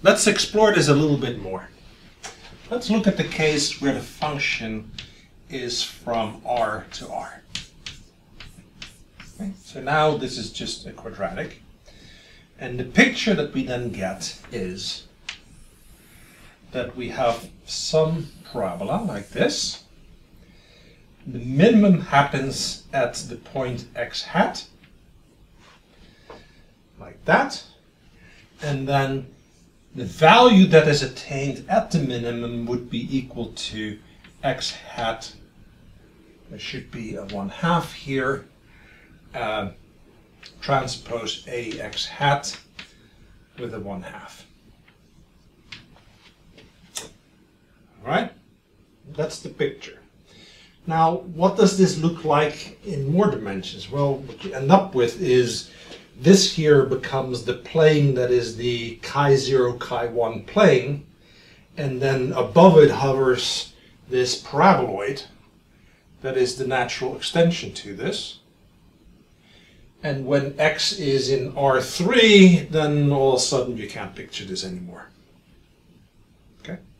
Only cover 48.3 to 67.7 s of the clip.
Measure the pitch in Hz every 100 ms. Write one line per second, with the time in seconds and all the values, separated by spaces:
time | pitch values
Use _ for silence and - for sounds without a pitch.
48.3 | - _ _ _ _ _ _ 139 151 156
49.3 | - - - 143 - - - _ _ _
50.3 | - - - - _ - 165 165 180 -
51.3 | 160 185 226 196 - 175 156 170 - 151
52.3 | 147 151 - - - 208 147 135 170 208
53.3 | 110 101 98 - 104 - 135 143 131 -
54.3 | - 190 - 135 190 190 131 117 - 175
55.3 | 127 117 107 - - - - - - 151
56.3 | 190 - - 151 147 127 127 - 135 127
57.3 | 123 - - - 160 156 151 139 123 123
58.3 | 123 113 107 120 117 113 - - 139 143
59.3 | 135 135 135 123 - - 120 120 117 113
60.3 | 113 - 202 196 131 139 143 - _ _
61.3 | - - - _ - 139 127 135 131 127
62.3 | 127 123 165 185 156 147 - 135 131 131
63.3 | 123 - - - - _ _ - 127 127
64.3 | - - 143 185 156 107 98 101 - -
65.3 | - _ _ _ _ _ _ _ _ 131
66.3 | 131 123 127 127 127 120 - 123 - -
67.3 | 165 170 - 98